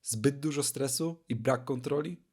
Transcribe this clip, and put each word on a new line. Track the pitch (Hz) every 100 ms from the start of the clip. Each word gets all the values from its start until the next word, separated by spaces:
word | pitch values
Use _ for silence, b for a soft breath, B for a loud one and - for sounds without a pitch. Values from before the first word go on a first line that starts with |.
Zbyt | - 110 127 139
dużo | 151 143
stresu | 139 - 135 - 165 165 _
i | 117
brak | 117 123
kontroli? | 123 127 127 147 151 175 _